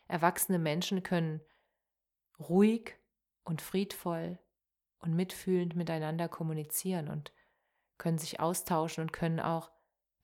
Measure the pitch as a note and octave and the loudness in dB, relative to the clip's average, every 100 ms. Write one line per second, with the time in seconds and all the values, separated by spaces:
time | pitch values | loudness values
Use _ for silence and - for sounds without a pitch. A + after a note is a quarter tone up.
0 | - E3+ E3+ F3+ - F3 D#3 D#3+ - F#3+ | -6 2 2 4 2 2 2 0 0 -2
1 | F#3 F3 D#3+ D#3 - _ _ _ _ _ | 2 2 2 -4 -10 _ _ _ _ _
2 | _ _ _ - D#3 F3+ G#3+ A3+ - - | _ _ _ -14 2 6 8 6 -2 -16
3 | _ _ _ _ - D#3 - F#3 F#3+ - | _ _ _ _ -6 -4 -2 -2 -2 -4
4 | F3 E3 E3+ F3+ _ _ _ _ _ _ | -4 -4 -4 -8 _ _ _ _ _ _
5 | E3 E3 F#3 - F#3+ F#3 E3+ E3 E3+ D#3+ | 0 2 0 -2 0 2 2 -2 -2 -2
6 | D#3 E3 E3+ - D#3+ D#3 D3+ - F#3+ F3+ | -2 -2 -4 -4 -4 -4 -4 -4 -2 -2
7 | D3+ D3+ D3 - _ _ _ _ _ - | -4 -6 -8 -16 _ _ _ _ _ -6
8 | E3 D#3+ D#3 - E3 F3+ - E3 D#3+ D#3+ | -2 0 -2 -2 -2 -2 0 0 0 -2
9 | D#3+ - E3 D#3+ - E3 - _ _ _ | -6 -2 -2 0 -2 -4 -6 _ _ _
10 | _ _ | _ _